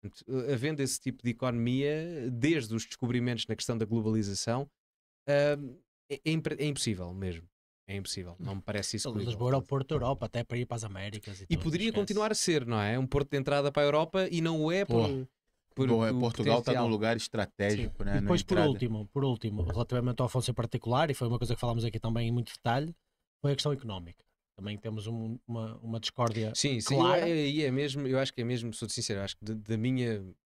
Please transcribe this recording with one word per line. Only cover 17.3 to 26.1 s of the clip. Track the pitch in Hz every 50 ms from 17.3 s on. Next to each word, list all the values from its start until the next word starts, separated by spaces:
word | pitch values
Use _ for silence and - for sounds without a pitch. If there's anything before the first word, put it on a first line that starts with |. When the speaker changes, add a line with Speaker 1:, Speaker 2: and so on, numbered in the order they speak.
| - 113 98 - _ - 101 101 107 101 - - - -
Speaker 1:
Sim. | 104
Speaker 3:
né, | 98
Speaker 2:
E | 101
Speaker 3:
na | -
Speaker 2:
depois, | 101 101 175 165 -
por | - 185
Speaker 3:
entrada. | - 160 151
Speaker 2:
último, | 131 101 123 120 110 107 107 -
por | _ 143 135
último, | 139 123 - - 113 104 104 92
relativamente | 82 80 110 120 - 123 123 120 127 123 -
ao | 131 120
Afonso | - 131 120 -
em | 117
particular, | - 117 113 - 123 - 113 120 131 160 160
e | 135
foi | - 127 117
uma | 120 120
coisa | 120 113 123
que | -
falámos | - 120 117 117 113
aqui | 117 - 113
também | - 113 113 120 117 113
em |
muito | 117 120 117 - -
detalhe, | - _ 123 117 131 151 165 170 _ _ _ _ _ _ _ _ _
foi | - 143
a | 143
questão | 135 - 147 143
económica. | 127 123 113 101 92 87 85 82 _ _ _ _ _ _ _ _
Também | - 95 104 104 101
temos | - 113 107 110 104 110
um, | 117 117 113 110 113 127 _ -
uma, | 117 113 113 110 110 107
uma | 113 113 110 113
discórdia | 104 -